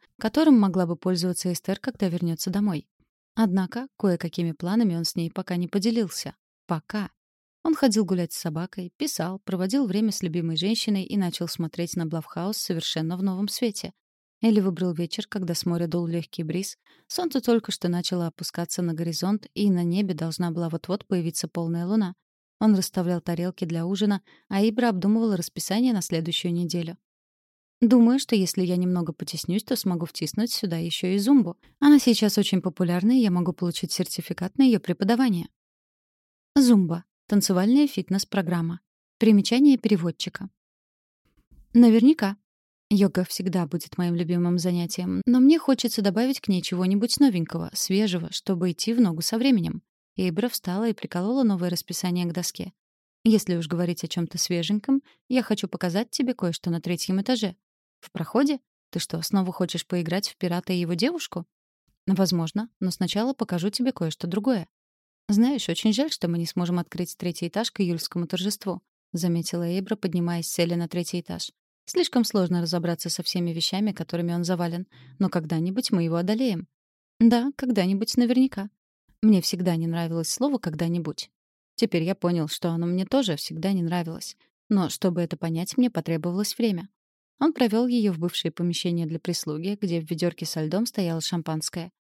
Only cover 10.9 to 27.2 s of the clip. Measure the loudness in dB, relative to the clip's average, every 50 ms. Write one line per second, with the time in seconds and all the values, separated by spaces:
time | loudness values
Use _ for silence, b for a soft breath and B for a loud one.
10.9 | -2 -2 -2 -2 -2 -2 0 -2 -2 -4 -6 -6 -4 -4 -6 -6 -4 -6 -6 -6
11.9 | -4 -6 -6 -4 -4 -6 -8 -8 -8 -6 -6 -4 -4 -4 -4 -4 -4 -4 -4 -4
12.9 | -4 -4 -4 -4 -4 -4 -2 -4 -2 -2 -4 -6 -4 -2 -2 -4 -4 -6 -10 -14
13.9 | -14 _ _ _ _ _ _ _ _ _ 2 4 4 4 4 2 0 0 -2 -2
14.9 | -2 -2 -4 -4 -6 -8 -10 -8 -6 -6 -4 -4 -4 -2 -2 -2 -2 -2 -2 -2
15.9 | -2 -2 -2 -2 -2 -4 -6 -6 -8 -8 -6 -4 -4 -4 -6 -8 -10 b b b
16.9 | b b b b -6 -4 -4 -2 -2 -2 2 2 2 2 2 -2 -6 -4 -2 -2
17.9 | -2 -2 -2 -2 -2 -2 -2 -4 -6 -8 -12 -10 -8 -6 -6 -6 -4 -4 -2 -2
18.9 | -2 -4 -4 -4 -4 -4 -2 -2 -2 -2 -4 -8 _ 0 2 2 2 2 2 0
19.9 | 0 0 0 -2 -2 -4 -4 -4 -4 -4 -4 -4 -2 -2 -4 -4 -4 -6 -4 -6
20.9 | -6 -6 -4 -2 -2 -2 -2 -2 -4 -6 -8 -6 -6 -6 -4 -4 -2 -4 -2 0
21.9 | 0 0 0 0 -4 -8 _ _ _ _ _ _ _ _ 4 4 4 4 2 0
22.9 | -2 -2 -2 0 -2 -2 -2 -4 -4 -2 -4 -4 -4 -6 -6 -4 -4 -4 -2 -2
23.9 | -2 0 0 0 0 -2 b b b b b b 0 2 2 2 2 2 2 2
24.9 | 2 2 2 2 2 4 2 2 0 -2 -2 -6 -8 -10 -6 -2 0 0 2 2
25.9 | 2 0 -2 -2 -2 -2 -2 -2 -4 -2 -2 -2 -2 -2 -2 -2 -2 -4 -6 -6
26.9 | -10 -14 _ _ _ _